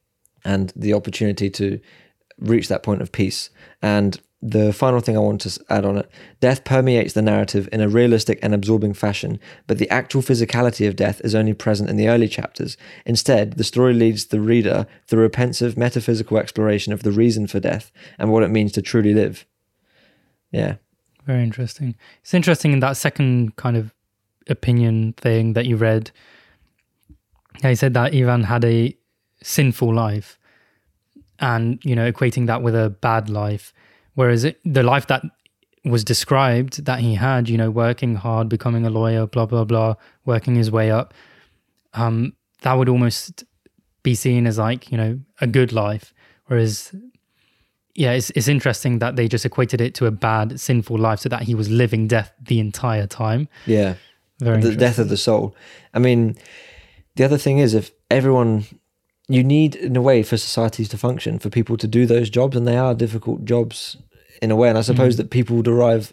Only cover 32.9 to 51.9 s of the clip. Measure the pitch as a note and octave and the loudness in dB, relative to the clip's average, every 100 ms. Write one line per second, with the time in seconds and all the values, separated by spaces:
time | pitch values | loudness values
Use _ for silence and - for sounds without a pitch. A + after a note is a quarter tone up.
32.9 | G2 A#2 A2+ G#2+ G#2 G#2 G#2 - _ _ | -2 0 0 -2 -4 -4 -6 -10 _ _
33.9 | _ _ - B2 A#2 C#3+ - E3+ C3+ B2 | _ _ 0 2 2 0 -4 -2 2 2
34.9 | C#3+ - C3+ - _ _ _ _ _ C#3 | 2 0 -4 -4 _ _ _ _ _ -2
35.9 | A#2+ G#2+ A#2 - C3+ C3+ A#2+ C3 - C#3 | -2 0 -2 0 2 2 0 -2 -6 -6
36.9 | B2+ A#2 G2+ C3 B2+ A#2 A2+ A2+ A2+ A#2 | -2 0 0 0 0 0 0 0 0 -2
37.9 | A#2+ B2 G#2+ A2+ A2+ A2 A2 A#2+ A#2 A#2 | -2 -4 -4 -2 -2 -2 -2 -2 -2 -2
38.9 | A2 A2+ A2+ A2 A#2 A2 A#2 A2 A2+ A2 | 0 0 0 -2 -2 -2 -2 0 0 0
39.9 | G#2+ _ _ - A#2 - A#2+ A2 A2 A2 | -4 _ _ -4 -2 0 0 2 0 0
40.9 | A2 - - _ _ _ _ _ _ _ | 0 -4 -12 _ _ _ _ _ _ _
41.9 | A2+ A#2 A2+ B2 - _ _ C3 C3 B2+ | -4 -2 -2 -4 -8 _ _ 0 2 2
42.9 | B2 A#2+ - - - - _ _ _ _ | 2 0 -2 -10 -18 -20 _ _ _ _
43.9 | _ C#3 A2+ C3 B2 A#2+ G#2+ A2 B2+ - | _ -2 0 0 2 0 0 -2 -4 -6
44.9 | A#2 A2 B2+ - - B2 B2+ B2 A2+ G#2 | -4 -4 -6 -12 -6 0 2 2 0 -2
45.9 | G#2 - _ _ _ - A#2+ A2 G#2 - | -6 -10 _ _ _ -2 0 0 -2 -12
46.9 | F#3+ B3 _ _ _ _ _ _ _ _ | -18 -20 _ _ _ _ _ _ _ _
47.9 | - C3 B2 - - A#2 C#3+ C3 - B2+ | -2 0 0 -2 -2 0 0 0 -2 -2
48.9 | A#2 A#2+ B2+ A#2 A#2 B2+ - A#2+ A#2 A#2 | -2 -2 -2 -2 -2 -2 -2 -2 0 -2
49.9 | - A#2 G#2+ A2+ A2 A2 C3 - B2 G#2+ | -2 -2 0 0 0 -2 -4 0 0 0
50.9 | A2+ A2+ G#2+ C3 A#2+ A2+ A2 G#2 A#2 A#2 | 0 0 0 -4 -6 -4 -2 0 2 2